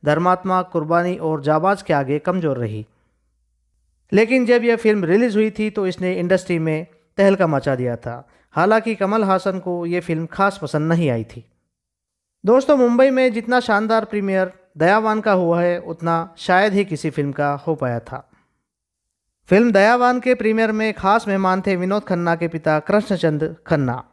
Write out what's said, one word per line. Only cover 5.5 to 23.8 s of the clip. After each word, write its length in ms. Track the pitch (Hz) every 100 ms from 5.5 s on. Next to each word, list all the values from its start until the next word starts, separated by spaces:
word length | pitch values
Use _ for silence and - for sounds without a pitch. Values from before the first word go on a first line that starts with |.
थी 200 | 214 214
तो 160 | 208 190
इसने 280 | 175 180
इंडस्ट्री 440 | 185 175 190 185 175
में 280 | 160 156 170 _ _ -
तहलका 280 | 196 190 175
मचा 280 | 143 139
दिया 200 | 131 127 117
था। 300 | - 120 135 _ _
हालांकि 400 | - 185 220 220
कमल 300 | 214 196 214
हासन 340 | 202 190 196 185
को 260 | 180 175 170
ये 140 | 175
फिल्म 260 | 170 160 165
खास 320 | - 196 196
पसंद 300 | 147 151 156
नहीं 180 | 170 160
आई 140 | 117
थी। 200 | 110 - - _ _ _ _ _ _ _ _ _
दोस्तों, 320 | 185 247 262 285
मुंबई 340 | 247 240 269
में 220 | 262 254
जितना 280 | 226 226 247
शानदार 440 | 247 208 220 226
प्रीमियर 480 | 214 208 196 190 185 - _ 156
दयावान 420 | 165 214 220 214
का 120 | 214
हुआ 280 | 190 175 170
है, 180 | 175 175
उतना 540 | - 165 165 165 170 -
शायद 340 | - 185 208
ही 120 | 196
किसी 260 | 196 151 160
फिल्म 220 | 147 143
का 200 | 135 143 143
हो 180 | 151
पाया 260 | 156 131 117
था। 280 | 113 127 - _ _ _ _ _ _ _ _ _ _ _ _
फिल्म 240 | 190 240
दयावान 480 | 196 202 247 247 247
के 140 | 254
प्रीमियर 380 | 247 214 220 226
में 200 | 214 220
खास 340 | 208 190 220 220
मेहमान 340 | 196 190 190
थे 140 | 190 185
विनोद 280 | 180 208
खन्ना 300 | 202 180 175 170
के 120 | 170
पिता 300 | 160 156 151
कृष्णचंद 760 | - 208 214 190 165 151 156 165 -
खन्ना। 360 | 160